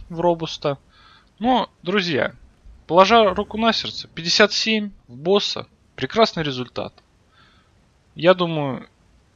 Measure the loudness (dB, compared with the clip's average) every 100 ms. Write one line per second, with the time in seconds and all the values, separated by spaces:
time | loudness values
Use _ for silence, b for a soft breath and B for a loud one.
0 | -10 -2 0 0 -4 -6 -6 -6 _ b
1 | b b b -4 0 0 -2 _ -4 -2
2 | 0 0 -2 -6 -20 _ -20 -16 0 4
3 | 6 6 4 0 -4 -2 0 0 -4 -10
4 | -14 -8 -2 2 2 2 -2 -2 -4 -10
5 | -20 -6 0 0 0 -8 -12 _ _ -10
6 | -4 2 0 0 -6 -6 -8 -10 -12 _
7 | _ _ _ b b b b b _ _
8 | _ 0 2 4 2 -4 -6 -8 -14 _
9 | _ _ _